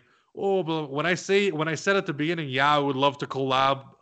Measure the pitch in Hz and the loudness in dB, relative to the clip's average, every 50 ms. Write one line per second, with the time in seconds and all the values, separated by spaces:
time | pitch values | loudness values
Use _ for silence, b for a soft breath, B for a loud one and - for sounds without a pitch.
0 | - _ _ _ _ _ - - - 196 196 190 165 160 165 160 151 131 135 147 | -14 _ _ _ _ _ -10 -6 -2 0 0 0 0 -2 -2 -4 -4 -4 -4 -2
1 | 151 175 180 - - - 196 202 202 196 156 151 156 160 156 143 - 196 196 196 | 0 0 0 -2 0 2 2 2 2 2 0 0 -2 -2 -4 -2 0 0 0 0
2 | 190 165 143 139 147 160 175 165 151 131 127 135 139 147 147 147 143 139 135 131 | 0 -2 -4 -2 -2 -2 -2 -4 -4 -4 0 2 2 4 4 2 2 0 0 2
3 | 139 143 131 - 147 135 - 131 139 131 131 131 135 135 139 127 - - - _ | 2 2 0 -2 -6 -6 -4 -4 -2 0 2 2 4 2 2 -2 -4 -14 -16 _